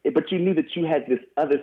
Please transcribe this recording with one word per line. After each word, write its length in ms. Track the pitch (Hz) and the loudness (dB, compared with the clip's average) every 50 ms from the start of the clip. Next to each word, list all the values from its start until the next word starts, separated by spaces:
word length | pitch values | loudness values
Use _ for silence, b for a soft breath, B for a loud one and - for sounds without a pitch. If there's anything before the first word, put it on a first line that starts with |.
| - | -4
Eh, 60 | - 131 | 0 0
but 180 | 156 - - | 0 0 0
you 60 | 185 180 | -2 0
knew 140 | 175 190 185 | 2 2 2
that 220 | 156 - - - | 0 0 -2 -4
you 100 | 175 170 | -4 -2
had 220 | 160 160 143 - | 0 0 -2 0
this 120 | - 127 120 - - - | 0 -2 -2 -2 -6 -2
other 220 | 143 156 139 143 139 | -2 0 0 0 -2